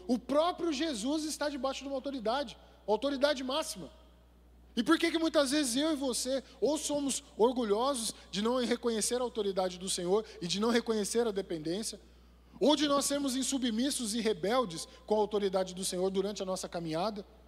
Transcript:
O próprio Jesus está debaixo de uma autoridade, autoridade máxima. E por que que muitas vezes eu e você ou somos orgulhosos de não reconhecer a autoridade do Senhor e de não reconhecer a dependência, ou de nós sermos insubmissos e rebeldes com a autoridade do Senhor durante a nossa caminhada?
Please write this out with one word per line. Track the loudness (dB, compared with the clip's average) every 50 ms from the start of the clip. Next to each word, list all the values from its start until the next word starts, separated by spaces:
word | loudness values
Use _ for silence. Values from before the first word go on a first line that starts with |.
| -2
O | 0 0
próprio | 0 0 0 2 2 2 2 0 0 -2 -2
Jesus | 0 0 -2 -2 -2 -2 -2 -2 -2 -2 -2
está | -4 -4 -4 -4 -4
debaixo | -4 -4 -4 -4 -4 -6 -6
de | -6
uma | -6
autoridade, | -6 -6 -6 -6 -4 -2 -2 -2 -2 -4 -6 -10 -18 -20 -20 -20 -8 -2
autoridade | 0 0 0 0 0 0 2 2 2 2 0 -2
máxima. | -2 -2 -2 -2 -4 -8 -10 -12 -14 -16 -20 -20 -20 -20 -20 -20 -20 -20 -20 -20 -20 -20 -20 -20 -8 -4
E | 0
por | 2 4 4
que | 4 4 2
que | 2
muitas | 2 2 2 4 4 4 4
vezes | 4 2 2 2 0
eu | 0 2 2
e | 0
você | 0 0 -2 -2 -2 -2 -2 -2 -2 -4 -8 -6 0
ou | 0 2 2
somos | 0 0 -2 -2 0 0 -2 -2 -4 -8 -6 2
orgulhosos | 4 4 4 4 2 2 2 2 2 2 0 0 -2 -4 -6 -8 -10 -12 -8
de | -4 -2
não | 0 0 2 2 2
reconhecer | 0 0 0 0 0 0 0 0 0 0 0
a | -2
autoridade | -2 -2 -2 -2 0 0 0 0 0 -2
do | -6 -6 -6
Senhor | -4 -2 0 2 2 2 2 -2 -8 -8
e | -6
de | -4 -2 0
não | 2 4
reconhecer | 2 2 2 0 0 0 0 0 0 0 0
a | 0
dependência, | 0 -4 -4 -4 -6 -4 -4 -4 -4 -4 -4 -6 -8 -12 -16 -20 -20 -20 -20 -20 -20 -20 -20 -16 -2
ou | 2 4 6 6
de | 6 4
nós | 4 2 2 2
sermos | 2 0 0 0 0 0
insubmissos | -2 0 0 0 0 0 0 0 0 0 0 -2 -2 -4 -2 -2
e | 0
rebeldes | 0 0 0 0 0 2 2 2 2 0 -4 -8 -10 -12 -16 -8 -2
com | 0 2
a |
autoridade | 2 2 2 0 0 0 0 0 0 -2 -2 -4
do | -6 -6
Senhor | -4 -2 0 0 0
durante | 0 0 -2 -2 -2 -6
a | -4
nossa | -4 -4 -4 -6 -6
caminhada? | -6 -6 -4 -2 -2 -2 -2 -2 -4 -6 -10 -14 -18 -20 -20